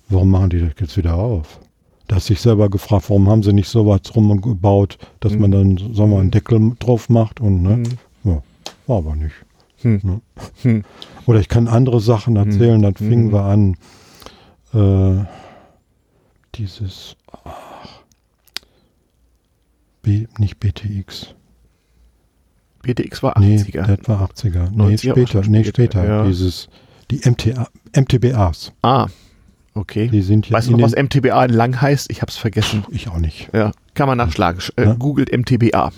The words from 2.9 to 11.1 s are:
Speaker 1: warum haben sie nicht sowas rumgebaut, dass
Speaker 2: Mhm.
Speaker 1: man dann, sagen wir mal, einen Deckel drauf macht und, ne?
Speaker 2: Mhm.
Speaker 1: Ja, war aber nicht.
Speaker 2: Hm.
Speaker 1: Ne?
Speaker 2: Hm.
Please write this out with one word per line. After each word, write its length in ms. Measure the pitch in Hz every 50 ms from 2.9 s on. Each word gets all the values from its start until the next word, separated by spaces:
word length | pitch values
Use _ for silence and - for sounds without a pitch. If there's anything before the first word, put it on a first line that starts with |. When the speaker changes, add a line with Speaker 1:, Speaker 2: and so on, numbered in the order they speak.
| 104 98 - -
Speaker 1:
warum 180 | 101 98 98 98
haben 140 | 110 110 104
sie 100 | 104 101
nicht 160 | 101 - -
sowas 320 | - 113 107 104 101 95 - - -
rumgebaut, 800 | 113 107 104 104 98 95 123 107 87 90 101 101 98 101 - - - - - _ _
dass 140 | - 104 104
Speaker 2:
Mhm. 60 | 110 107
Speaker 1:
man 80 | 101
dann, 260 | 95 98 98 98 95
sagen 180 | 90 98 117 117
wir 120 | 101 107
mal, 140 | 107 104 95
einen 100 | 95 92
Deckel 420 | 117 107 - - 120 110 110 113 123 -
drauf 320 | - 117 123 110 - -
macht 280 | 117 113 113 110 - -
und, 240 | 113 101 95 90 87
ne? 140 | 95 110
Speaker 2:
Mhm. 80 | 120 120 120 127 120 - _ _ _ -
Speaker 1:
Ja, 180 | 104 85 73 - _ _ _ _ - - _ _
war 100 | - 127
aber 180 | 98 78 78 76
nicht. 200 | 76 78 78 - - - _ _ _ _ _ _ _ -
Speaker 2:
Hm. 180 | 120 110 101 101
Speaker 1:
Ne? 180 | 95 90 113 - _ _ - - - - - -
Speaker 2:
Hm. 220 | 127 113 110 101 - - - - -